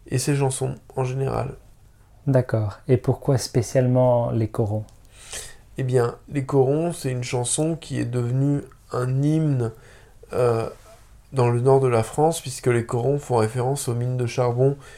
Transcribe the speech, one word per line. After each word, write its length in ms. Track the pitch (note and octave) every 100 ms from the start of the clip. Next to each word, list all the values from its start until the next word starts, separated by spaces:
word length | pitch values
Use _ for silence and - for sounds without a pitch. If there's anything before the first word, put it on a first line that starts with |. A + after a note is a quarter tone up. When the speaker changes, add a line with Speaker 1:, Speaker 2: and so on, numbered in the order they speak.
| -
Speaker 1:
et 100 | B2+
ses 160 | C#3
chansons 400 | C#3 C3+ C3 C3 C3+ - -
en 80 |
général. 500 | B2+ C3 C3+ A#2 B2+ - - - - - _ - C#3
Speaker 2:
D'accord. 540 | C3 B2 A2 G#2+ - -
Et 80 | B2+
pourquoi 400 | - B2 - C3
spécialement 920 | - B2+ A2 C3+ B2 B2+ B2+ A#2+ A#2+
Les 180 | A#2+ A2
Corons ? 360 | - G#2+ A2 G#2+ - - - - - - - - -
Speaker 1:
Eh 60 |
bien, 340 | C3 B2+ A#2+ - -
Les 120 | C#3+
Corons, 480 | C3+ C#3 C3 D3+ E3+
c'est 180 | E3+ C3+
une 140 | B2+
chanson 520 | B2 B2+ A#2+ - D#3 D#3+
qui 240 | - B2+
est 40 |
devenue 580 | A#2 B2 A#2+ B2+ C#3 C#3+ - - -
un 320 | A#2 B2+ C3
hymne, 480 | D3 D#3 D#3 C3+ A2+ - - - - - -
euh, 360 | - A#2+ A2+ A2 - - - - - -
dans 160 | C3+ A#2+
le 120 | A#2+
nord 200 | C3 C3+
de 80 | C3
la 140 | A#2
France, 380 | A2+ - D#3 D#3+
puisque 260 | C3 - B2+
les 180 | A#2+
corons 340 | A#2 A#2+ B2+ C#3+
font 180 | - A#2+
référence 520 | A2 - A#2+ C#3 -
aux 60 |
mines 220 | A#2 B2 B2+
de 100 | A#2
charbon 500 | - B2 A#2+ C3+ C#3 -